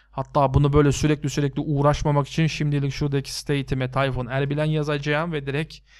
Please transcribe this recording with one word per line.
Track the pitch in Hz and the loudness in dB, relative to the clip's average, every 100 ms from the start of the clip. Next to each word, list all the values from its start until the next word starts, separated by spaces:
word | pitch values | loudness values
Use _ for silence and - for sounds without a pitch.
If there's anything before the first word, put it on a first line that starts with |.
| _ | _
Hatta | - 131 151 135 | -10 -2 2 4
bunu | 135 143 | 4 4
böyle | 147 147 | 6 4
sürekli | 131 151 147 143 | 4 2 0 -2
sürekli | 151 143 147 | -2 -2 -2
uğraşmamak | 156 143 143 147 156 143 139 | -2 2 2 2 2 0 0
için | - 160 | 0 0
şimdilik | - 151 143 139 | 0 -2 0 -2
şuradaki | - 147 139 139 | -2 -2 -2 -4
state'ime | - - 143 135 131 127 | -8 -4 -4 -2 -4 -2
Tayfun | 135 135 127 120 | -2 -2 -2 -4
Erbilen | 135 139 147 156 | -2 -2 0 0
yazacağım | 156 151 147 147 147 170 | 0 -2 -2 -2 -2 -2
ve | 151 139 | -6 -4
direkt | 139 160 - _ | -4 -6 -10 _